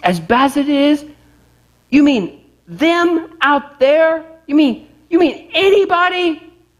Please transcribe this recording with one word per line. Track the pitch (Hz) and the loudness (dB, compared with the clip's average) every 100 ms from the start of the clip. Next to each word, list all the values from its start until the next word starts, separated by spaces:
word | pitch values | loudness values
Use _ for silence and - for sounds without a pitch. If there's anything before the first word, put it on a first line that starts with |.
as | - 175 | -4 -4
bad | 160 240 | -2 -2
as | 269 285 | 0 -2
it | 277 | -2
is? | 285 285 294 - - _ _ _ _ _ _ _ | 0 0 -2 -6 -20 _ _ _ _ _ _ _
You | 277 | 2
mean | 294 254 170 - _ _ - | 2 0 -4 -12 _ _ -20
them | 170 320 339 349 330 - - | -4 -2 0 0 -2 -6 -4
out | 277 285 277 - | -2 -2 -4 -2
there? | 269 302 320 320 320 - - | 0 2 0 -2 -8 -20 -4
You | |
mean, | 294 285 220 - _ _ | 0 0 -2 -12 _ _
you | 339 | 0
mean | 320 - - | 0 -2 -6
anybody? | 320 381 403 381 349 359 359 349 302 - - _ _ | -2 2 2 2 0 0 -2 -4 -6 -12 -20 _ _